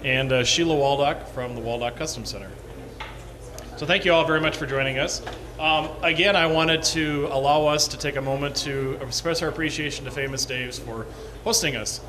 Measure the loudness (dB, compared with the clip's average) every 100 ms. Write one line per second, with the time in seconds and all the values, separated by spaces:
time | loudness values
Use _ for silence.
0 | 2 0 4 2 4 2 4 4 4 4
1 | 2 0 -6 -8 -6 -6 -4 -2 -2 -4
2 | -6 -6 -8 -8 -10 -14 -14 -14 -14 -12
3 | -12 -12 -14 -14 -14 -14 -12 -10 0 2
4 | 6 6 6 4 2 0 -2 0 0 0
5 | -2 -2 -8 -10 -12 -4 2 2 0 0
6 | 0 4 4 6 4 4 4 4 2 0
7 | 0 0 0 2 4 6 6 4 2 0
8 | -4 -2 -2 -2 -2 -2 -4 -2 -2 -4
9 | -4 -4 -2 0 -2 0 -2 -2 -4 -4
10 | -8 -4 -4 -2 -4 -4 -6 -8 -8 -8
11 | -8 -10 -14 -6 0 2 2 -2 -4 -8